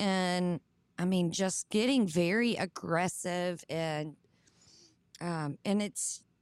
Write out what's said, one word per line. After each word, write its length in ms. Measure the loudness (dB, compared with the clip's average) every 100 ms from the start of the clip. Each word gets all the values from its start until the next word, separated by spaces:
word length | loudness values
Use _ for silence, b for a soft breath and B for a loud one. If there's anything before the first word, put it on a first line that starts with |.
and, 580 | 0 2 2 2 0 -2 -6 _ _ -4
I 80 | 2
mean, 260 | 2 2
just 380 | 2 0 -2 -2
getting 360 | 0 4 4 4
very 500 | 4 2 2 2 0
aggressive. 1080 | -4 -6 -2 0 0 -2 -4 -2 -4 -6 -6
And, 480 | -4 -2 -4 -6 -10 _ b b b b b b _ _ -10
um, 380 | -6 -4 -4 -4
and 180 | -2 0
it's, 420 | 0 -4 -8 -8 -14 _